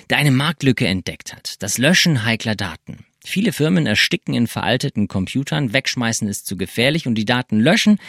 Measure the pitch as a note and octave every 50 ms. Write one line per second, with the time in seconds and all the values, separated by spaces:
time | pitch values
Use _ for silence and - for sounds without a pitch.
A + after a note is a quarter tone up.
0 | - - B2 B2+ D3 D3+ B2+ B2+ C#3+ D#3+ E3 - C#3+ C3+ A#2+ - B2+ F2+ F#2+ F#2
1 | - - D#2+ - - - - - - - - - F#2+ G2+ - - B2 D3+ F#3+ -
2 | - F3 D#3 B2 G#2+ A#2 A2+ A2 - A2+ G#2+ F#2 G#2 F2+ D#2 - _ - - -
3 | - _ _ _ - - - F#3 A#3+ G#3 C#3 - D3 D#3+ F#3+ F3 D3+ G#2+ G#2 -
4 | - - - - - - C#3 A#2+ A#2+ G#2+ - A#2 - G2 A#2 B2+ - C#3 - A2+
5 | G#2 - - G2 F#2+ - - C3 C#3 - D#3 D#3 D3 A2+ G2+ C3+ - - - C3
6 | A#2+ A2+ A2 - A2+ G2+ G2 - - - G2+ F2+ F#2+ - - A2+ A#2 C3+ D#3 E3+
7 | - C3+ A2+ A2 G#2+ G#2+ B2 B2 B2 - A2 G#2+ A2+ D3 A3 A3+ - G#3 G#3+ -
8 | -